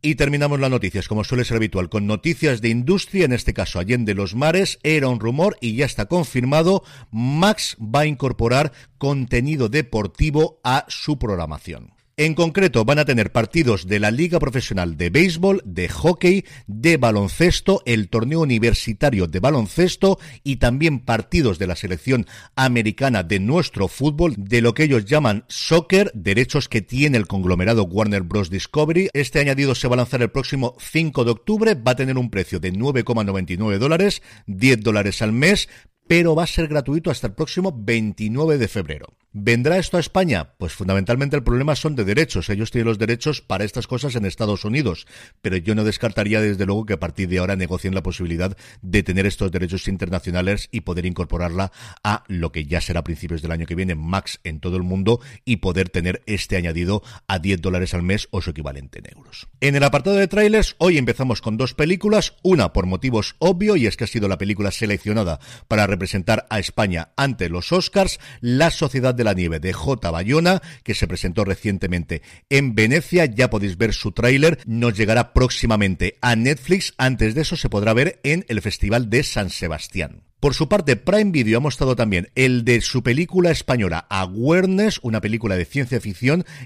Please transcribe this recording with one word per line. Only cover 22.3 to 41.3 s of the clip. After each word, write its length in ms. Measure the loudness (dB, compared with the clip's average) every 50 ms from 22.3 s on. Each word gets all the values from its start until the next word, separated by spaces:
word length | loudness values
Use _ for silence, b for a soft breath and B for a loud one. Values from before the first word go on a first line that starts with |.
| B B B B _
americana 680 | 0 0 2 2 2 0 0 -2 0 0 0 0 0 0
de 160 | 0 0 0
nuestro 480 | 0 2 2 0 0 -2 -2 -4 -4 -4
fútbol, 440 | -2 -2 -2 -2 0 2 0 0 0 -4
de 220 | -4 0 2 4
lo 140 | 4 4 2
que 100 | 2 2
ellos 220 | 4 4 2 2
llaman 380 | 2 0 2 2 2 0 0 -4 _
soccer, 640 | -10 -8 0 2 2 2 4 4 2 4 4 2 -2
derechos 540 | -4 -2 0 2 2 2 2 0 -2 -2 0
que 140 | -2 -4
tiene 340 | -4 _ -2 0 2 2 2
el 100 | 2 0
conglomerado 560 | 0 -2 -2 0 2 2 2 2 2 2 2
Warner 400 | 2 0 0 0 0 2 0 -2
Bros. 260 | -2 -2 -2 -2 -2 -2
Discovery. 600 | -4 -6 -8 -4 -2 0 0 2 2 0 0 0
Este 280 | -2 -4 -4 0 0 0
añadido 340 | 2 2 2 2 2 0 0
se 140 | 0 0 0
va 60 | 2
a 20 |
lanzar 260 | 0 0 -2 0 -2
el 80 | -2 0
próximo 460 | -2 -4 -4 -4 -4 -4 -4 -4 -6 -8
cinco 460 | -18 -4 -2 -2 -2 0 0 0 0
de 80 | 0
octubre, 420 | 0 -2 _ -2 0 2 2 2 2
va 160 | 2 0 0
a 40 | 0
tener 200 | 0 0 -2 0
un 140 | -2 -2 -2
precio 300 | -2 -4 -4 -4 -4 -4
de 100 | -4 -4
nueve 320 | -2 -2 -2 0 0 0
coma 220 | 0 0 -2 -2 0
noventa 300 | -2 -2 -4 -4 -4 -4
y 20 |
nueve 240 | -2 -2 0 0 0
dólares, 420 | 2 2 2 2 2 0 0 -2 B B B B B
diez 320 | -10 -4 2 4 4 4 4
dólares 400 | 2 0 2 2 0 0 -2 -2
al 120 | -2 -2
mes, 360 | 0 2 4 4 4 2 0 B B B B B _ _ _
pero 300 | _ 2 4 4 4 2
va 80 | 2 0
a 20 |
ser 220 | -2 -2 -2 -2 0
gratuito 420 | -2 -2 -2 0 -4 -2 -2 -2
hasta 160 | -4 -4 -6
el 80 | -8 -4
próximo 380 | -4 -6 -4 -2 -2 -2 -2 -4
veintinueve 800 | -4 -2 0 0 0 0 -2 -4 -4 -4 -4 -2 0 2 2 2
de 120 | 2 2 -2
febrero. 480 | -2 -6 -6 -6 -10 -12 -14 -20 _ _ _ _ _
¿Vendrá 420 | -4 2 2 2 4 4 2 2 2
esto 180 | 0 0 0
a 40 | -2
España? 540 | -2 0 0 0 2 2 0 -2 -4 -6 _ _
Pues 160 | -8 -8 -8
fundamentalmente 600 | -6 -2 0 0 0 2 0 0 0 0 -2